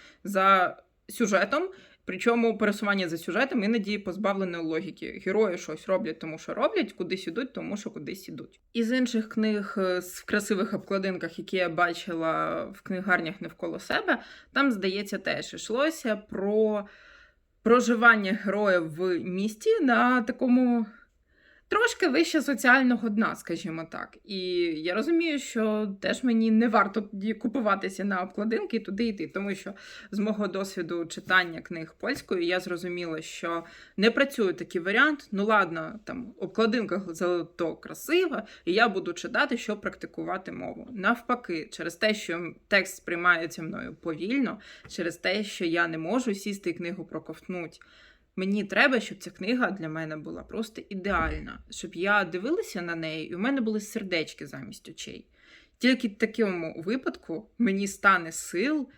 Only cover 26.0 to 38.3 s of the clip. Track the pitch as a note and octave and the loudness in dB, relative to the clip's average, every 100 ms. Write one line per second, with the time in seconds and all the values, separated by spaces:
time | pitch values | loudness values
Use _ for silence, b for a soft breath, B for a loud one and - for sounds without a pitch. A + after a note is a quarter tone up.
26 | - G#3+ B3+ A3+ A3+ A3 A#3+ G#3+ G3 A3+ | -2 0 2 4 6 6 6 6 4 0
27 | G#3 G3 G#3+ A3 A#3+ C4+ G#3+ G3 F#3+ F#3+ | -4 -4 -4 -2 -2 0 2 2 0 -4
28 | G3+ F#3 F3+ - A3 D4+ G4+ A3+ G#3+ G3+ | -2 -2 -2 -4 -2 -2 -2 -4 -2 -2
29 | A#3 G3+ D#3 G3 G3+ G3 - - B B | -2 -2 -6 -4 -4 -6 -8 -14 B B
30 | B G3+ G#3+ G#3 G3+ F#3+ G3 F#3+ E3 E3+ | B -2 0 0 -2 -2 -4 -4 -4 -4
31 | E3 - - F#3 F3 D#3+ - E3+ D#3 - | -6 -8 2 4 4 -2 -10 -10 -10 -6
32 | G#3 C#4+ - F#3 F3 F3+ F#3 E3+ F3+ F3 | -4 -4 -2 0 2 0 -2 -6 -6 -6
33 | E3+ D#3+ D#3+ - E3+ E3+ - B B B | -6 -6 -8 -8 -4 -4 -6 B B B
34 | A3 A3+ C#4 - F#3+ E3 F3 F3+ E3+ A3 | 4 6 2 2 0 0 -4 -4 0 4
35 | D4 D4 - F#3+ G#3 G#3+ F3+ E3 D#3+ G#3+ | 4 2 -4 -2 4 4 4 -2 -8 -10
36 | - - - - F#3+ - A3 A#3+ G#3 F#3 | -10 -10 -10 -8 -6 0 2 2 0 -4
37 | F#3 E3 F3+ F3 E3 - E3 D#3+ - D#3 | -4 -4 0 0 -4 -4 -4 -4 -10 -12
38 | - E4+ F4+ | 0 2 2